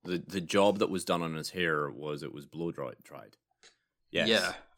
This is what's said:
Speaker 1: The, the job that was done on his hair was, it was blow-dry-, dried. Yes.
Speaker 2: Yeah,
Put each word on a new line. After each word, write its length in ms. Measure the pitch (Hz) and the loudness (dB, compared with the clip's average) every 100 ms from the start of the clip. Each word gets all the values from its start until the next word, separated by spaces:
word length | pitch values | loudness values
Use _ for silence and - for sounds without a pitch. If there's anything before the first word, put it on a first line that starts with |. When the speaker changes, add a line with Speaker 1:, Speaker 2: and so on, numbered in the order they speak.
| 90 | -2
Speaker 1:
The, 180 | 90 - | -4 -2
the 160 | 95 | -6
job 380 | 80 101 101 98 | 2 6 6 4
that 100 | 104 | 0
was 140 | 95 | 0
done 180 | - 87 | 0 0
on 120 | 82 | 0
his 160 | 80 76 | -4 -6
hair 420 | 92 87 76 73 | 0 2 2 0
was, 320 | 67 76 73 | -4 -6 -6
it 100 | 73 | -8
was 120 | 71 69 | -12 -12
blow-dry-, 480 | 78 85 76 67 - | -6 -6 -4 -8 -10
dried. 320 | - 71 52 _ _ _ - _ _ _ _ | -18 -18 -18 _ _ _ -20 _ _ _ _
Yes. 200 | 87 107 | 0 4
Speaker 2:
Yeah, 240 | 110 90 - - | 4 2 -4 -14